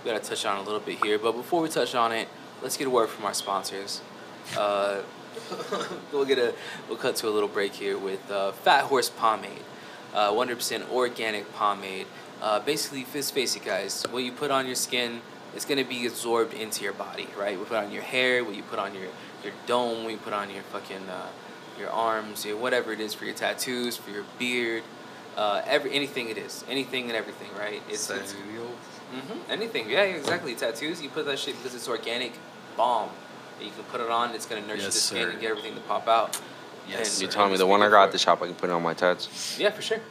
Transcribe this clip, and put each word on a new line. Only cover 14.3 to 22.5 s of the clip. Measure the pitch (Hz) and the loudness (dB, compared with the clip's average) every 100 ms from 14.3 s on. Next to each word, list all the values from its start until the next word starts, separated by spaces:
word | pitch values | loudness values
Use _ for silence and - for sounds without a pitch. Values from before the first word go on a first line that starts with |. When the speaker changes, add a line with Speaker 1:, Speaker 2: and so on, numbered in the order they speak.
Speaker 1:
put | 123 143 | -2 2
on | 135 127 | 2 2
your | 123 | -2
skin, | - 127 120 117 - - - 98 | 0 0 0 -4 -10 -16 -12 -8
it's | - | 0
gonna | 139 123 | 0 0
be | 127 120 | 0 -2
absorbed | 110 117 117 113 | -2 2 4 4
into | - 110 - | 0 -4 -2
your | 101 | -4
body, | 98 98 95 92 98 | -4 -6 -6 -8 -2
right? | 101 95 | -2 -2
What | |
you | 107 | -2
put | 117 | -2
on | 101 | -2
your | 101 | -4
hair, | 95 127 127 127 | -2 2 4 4
what | 117 104 | 2 -6
you | |
put | 107 110 | -6 -4
on | 98 | -4
your, | 98 95 - - - | -4 -10 -10 -14 -10
your | 101 98 - | -10 -10 0
dome, | 123 120 113 | 2 2 0
what | 113 | -4
you | 107 | -6
put | 113 | -4
on | 104 101 | -2 -2
your | 98 | -6
fucking, | 98 101 - 95 95 | -8 -8 -8 -10 -8
uh, | 92 92 92 - - - - | -8 -8 -12 -14 -16 -14 -8
your | 98 | -4
arms, | - 113 110 107 104 | 0 2 2 -2 -6
your | 104 | -4